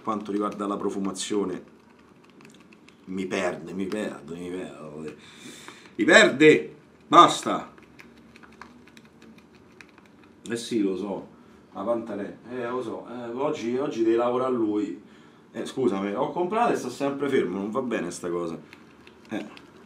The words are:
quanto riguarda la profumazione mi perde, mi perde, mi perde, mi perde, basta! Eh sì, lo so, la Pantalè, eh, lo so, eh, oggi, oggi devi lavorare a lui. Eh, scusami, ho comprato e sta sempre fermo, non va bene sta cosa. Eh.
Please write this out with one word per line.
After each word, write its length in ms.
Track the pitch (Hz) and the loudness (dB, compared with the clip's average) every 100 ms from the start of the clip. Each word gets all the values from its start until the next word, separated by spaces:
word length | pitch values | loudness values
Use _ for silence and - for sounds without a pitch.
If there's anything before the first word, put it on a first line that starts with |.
quanto 300 | - 107 104 | -6 -6 -4
riguarda 340 | 101 104 101 101 | -4 -4 -4 -4
la 120 | 98 | -2
profumazione 1000 | 98 101 95 92 - 104 92 87 - - - - - - - - - - - - - - - | -4 -4 -4 -4 -4 -2 -2 -4 -12 -20 -20 -20 -20 -20 -20 -20 -20 -20 -20 -20 -20 -20 -10
mi 220 | 95 92 | -6 -4
perde, 460 | 101 90 - 82 | -2 -2 -4 -10
mi 120 | 92 95 | -6 -4
perde, 500 | 107 92 - 73 85 | -4 -4 -8 -14 -12
mi 140 | 90 | -10
perde, 680 | 92 78 71 78 73 76 73 - - - - - - - - | -8 -10 -12 -14 -12 -12 -14 -20 -20 -20 -18 -20 -20 -14 -2
mi 80 | |
perde, 720 | 120 202 196 127 156 - - - - - - | 6 8 8 8 8 8 4 -12 -20 -18 6
basta! 640 | 165 156 - - 90 - - - - - - - - - - - - - - - - - - - - - - - - - - - - - | 10 10 8 -2 -2 -4 -16 -20 -20 -20 -20 -20 -20 -20 -20 -20 -20 -20 -20 -20 -20 -20 -20 -20 -20 -20 -20 -20 -20 -20 -20 -20 -18 -6
Eh 80 | 117 | -6
sì, 240 | - 117 | -2 0
lo 160 | 98 90 | 0 0
so, 300 | 101 92 - - - - - | -4 -6 -8 -20 -20 -20 -18
la 100 | 92 | -8
Pantalè, 540 | 104 113 113 101 92 85 110 | -2 -2 -2 -8 -8 -10 -12
eh, 180 | 127 117 | -8 -4
lo 140 | 123 | -4
so, 240 | 113 92 - | -6 -8 -10
eh, 220 | 123 117 123 | -12 -10 -4
oggi, 420 | 147 151 113 127 | -2 -2 -2 -2
oggi 260 | 147 113 | -2 0
devi 120 | 113 117 | 2 4
lavorare 360 | 120 123 131 | 2 2 0
a 40 | 123 | 0
lui. 460 | 107 104 101 - - - - - - | 2 0 -2 -6 -14 -20 -20 -20 -16
Eh, 140 | 117 - | -10 -8
scusami, 480 | - 123 98 101 107 | 0 0 0 -2 -2
ho 160 | 151 | -2
comprato 420 | 170 180 220 220 | -2 -2 2 2
e 20 | 139 | 2
sta 140 | 123 | -2
sempre 400 | - 139 - 135 | -4 -4 -2 0
fermo, 280 | 123 87 98 | 2 2 -2
non 100 | 104 | -2
va 120 | 120 | -2
bene 280 | 127 107 85 | -2 -2 -4
sta 200 | 90 90 | -6 -4
cosa. 280 | 85 85 80 - - - - - - - | -4 -4 -8 -14 -20 -20 -20 -20 -20 -10
Eh. 320 | 110 - - - - | -8 -8 -16 -20 -20